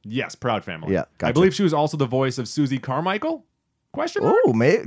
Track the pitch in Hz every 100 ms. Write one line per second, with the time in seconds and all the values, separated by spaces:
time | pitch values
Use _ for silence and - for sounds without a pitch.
0 | 104 117 113 - 123 110 95 82 82 92
1 | - - 85 131 185 - 196 147 151 156
2 | 135 131 135 127 117 - 143 131 - 131
3 | 175 202 302 320 _ _ _ _ _ -
4 | 330 - 151 339 494 113 123 214